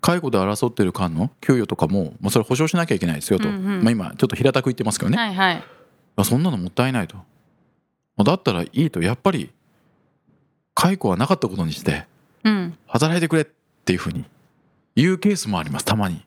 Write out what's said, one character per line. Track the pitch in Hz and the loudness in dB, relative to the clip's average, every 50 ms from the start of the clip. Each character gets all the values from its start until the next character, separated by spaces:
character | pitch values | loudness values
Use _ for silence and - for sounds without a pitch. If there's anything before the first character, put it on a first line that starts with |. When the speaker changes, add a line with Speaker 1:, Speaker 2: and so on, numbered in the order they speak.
| - | 4
Speaker 1:
解 | - 175 180 | 2 2 2
雇 | 165 135 | 0 0
で | 113 101 | 0 2
争 | 95 98 104 104 - 120 | 2 2 0 0 -2 -2
っ | 110 | 0
て | - 104 | 0 0
る | 92 87 | 0 0
間 | - 95 90 82 | -2 -2 -2 0
の | 78 90 131 _ _ | -2 -2 -4 _ _
給 | - - 135 123 | 0 0 2 2
与 | 107 - | 2 -2
と | - | -2
か | - - | -2 -2
も、 | 80 - 101 90 76 - - | 0 0 0 -2 -2 -6 -4
ま | - | -4
あ、 | 101 | 0
そ | - 123 | 2 2
れ | 110 | 2
保 | - 127 | 2 0
証 | 127 156 | 0 0
し | 160 - | 0 0
な | 175 170 | 0 0
き | 160 117 | 0 0
ゃ | |
い | 95 | 0
け | - | 0
な | 87 80 | -2 -2
い | |
で | 73 - | -4 -2
す | - 104 | 0 0
よ」 | 92 | 0
と。 | - 107 | 0 -2
Speaker 2:
う | 104 | -4
ん、 | |
う | 98 92 98 101 92 | -4 -4 -4 -2 2
ん。 | 95 | 2
Speaker 1:
ま | 113 | 2
あ、 | 117 | 2
今、 | 110 92 73 - - | 0 -2 -6 -2 0
ち | - | 0
ょ | |
っ | 127 | 0
と | - | 0
平 | - 123 135 127 | 2 2 2 2
た | 131 131 | 2 0
く | |
言 | 135 127 | 0 -2
っ | |
て | - 123 | -2 -2
ま | 110 104 | -2 -2
す | - | -2
け | - | 0
ど | - | 0
ね。 | 113 | 0
Speaker 2:
は | 220 233 214 | 0 0 -2
い、 | 190 | -2
は | 185 190 185 175 | 0 0 0 0
い。 | 156 - - - - - _ _ _ _ _ _ | -2 -8 -16 -20 -20 -20 _ _ _ _ _ _
Speaker 1:
「あ、 | - 101 | -2 0
そ | - 117 | 2 2
ん | 127 160 | 2 2
な | 185 | 0
の | 151 104 | 0 -2
も | 87 90 | -4 -6
っ | |
た | - - 123 131 | -2 0 0 0
い | 131 | 0
な | 123 98 | -2 -4
い」 | 82 | -4
と。 | - 98 92 _ _ _ _ _ _ _ _ _ _ _ _ _ _ _ _ _ _ - 101 | -8 -16 -20 _ _ _ _ _ _ _ _ _ _ _ _ _ _ _ _ _ _ 0 2
「だ | 120 165 | 2 2
っ | 190 - | 2 0
た | - 104 | -2 0
ら | 87 85 | 0 -4
い | - - | -4 -2
い」 | - 165 156 | 0 0 0
と。 | - - | 0 0
「や | 82 90 117 | -2 -2 -2
っ | |
ぱ | 127 _ 196 | 0 _ 0
り、 | 185 139 78 - _ _ _ _ _ _ _ _ _ _ _ _ _ _ _ _ _ _ _ _ _ _ _ _ _ | 0 0 -4 -8 _ _ _ _ _ _ _ _ _ _ _ _ _ _ _ _ _ _ _ _ _ _ _ _ _
解 | - - 170 196 190 | 0 2 2 2 2
雇 | - 110 | 0 0
は | 92 | 0
な | 87 123 | 0 2
か | - 196 | 0 2
っ | - | 0
た | - 107 | 0 -4
こ | 92 | -2
と | 95 87 | -2 -4
に | 82 76 | -4 -4
し | - - | -4 -2
て、 | - 76 73 80 _ _ _ _ _ _ _ _ | -2 -2 -2 -6 _ _ _ _ _ _ _ _
Speaker 2:
う | 220 | 0
ん。 | 214 202 180 170 170 - _ | 0 2 -2 -6 -8 -14 _
Speaker 1:
働 | _ - 117 147 156 165 | _ -2 0 2 2 2
い | 175 | 0
て | 165 160 | 0 2
く | 165 | 2
れ」 | 160 151 | 0 0
っ | - _ _ _ _ _ _ _ | -2 _ _ _ _ _ _ _
て | - 90 | 0 0
い | |
う | 87 | 0
ふ | - - | 0 -6
う | 80 | -6
に | 87 - - _ _ _ _ _ _ _ _ _ _ _ _ _ | -6 -10 -10 _ _ _ _ _ _ _ _ _ _ _ _ _
言 | - 135 175 185 | 2 2 2 2
う | 180 | 2
ケ | - 208 | 2 0
ー | 208 | 0
ス | 175 - 110 | 0 -2 -4
も | 101 90 | -4 -4
あ | 80 | -4
り | 76 | -4
ま | 73 - | -6 -6
す、 | - | -2
た | - - | -2 0
ま | 107 104 95 | 0 0 -2
に。 | 87 78 - | -2 -6 -10